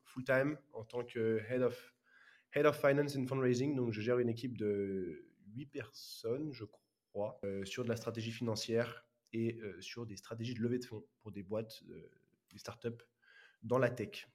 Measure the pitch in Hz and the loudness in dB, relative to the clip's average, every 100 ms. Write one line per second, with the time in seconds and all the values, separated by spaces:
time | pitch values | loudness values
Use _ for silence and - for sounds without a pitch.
0 | - - 127 131 139 151 - 113 110 123 | -14 -4 4 4 4 0 -8 -12 -6 -6
1 | 120 120 113 110 104 127 120 - - _ | -4 0 2 2 2 2 2 0 -10 _
2 | _ - - - _ 143 147 147 143 143 | _ -20 -20 -20 _ 4 6 8 6 6
3 | 143 135 127 135 127 120 139 139 120 104 | 4 0 0 2 4 4 2 2 2 2
4 | 110 123 120 113 131 110 104 101 98 98 | 2 4 4 0 -4 0 2 2 0 -2
5 | 90 76 - _ 101 113 143 143 117 - | -4 -8 -14 _ -14 -12 -10 -10 -10 -12
6 | - - 113 127 156 120 104 - _ _ | -14 -8 -4 -2 -4 -8 -12 -14 _ _
7 | _ 101 104 - 101 98 98 - 117 113 | _ -6 -4 -4 -6 -4 -4 -4 -2 -2
8 | - 113 113 113 117 107 - 113 120 - | -4 -4 -6 -4 -2 -2 0 0 0 -4
9 | - _ _ 113 113 113 107 90 - 117 | -18 _ _ -2 -2 -2 -8 -10 -10 -10
10 | 113 98 - 117 117 117 117 123 123 107 | -10 -10 -10 -6 -4 0 0 0 -4 -12
11 | - _ 107 98 95 107 113 - - 85 | -14 _ -12 -10 -6 -4 -4 -10 -16 -18
12 | - _ _ _ _ 101 - 117 120 117 | -18 _ _ _ _ -14 -12 -8 -8 -8
13 | - _ _ - - _ 113 127 120 113 | -14 _ _ -20 -20 _ 2 4 4 2
14 | 101 - - | -6 -8 -14